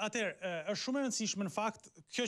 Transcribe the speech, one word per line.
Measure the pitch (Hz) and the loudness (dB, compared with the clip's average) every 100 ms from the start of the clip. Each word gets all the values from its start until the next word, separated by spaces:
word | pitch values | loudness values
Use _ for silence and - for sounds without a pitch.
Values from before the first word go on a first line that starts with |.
| 208 | 0
atëherë, | 233 202 - | 2 0 0
ë, | 185 170 156 | -2 -2 -2
është | 202 - | -2 0
shumë | 269 | 2
e | |
rëndësishme | 262 - 214 190 | 2 2 0 0
në | 196 | 0
fakt | - 214 - - - - | 0 0 -2 -12 -20 -6
kjo | - | 0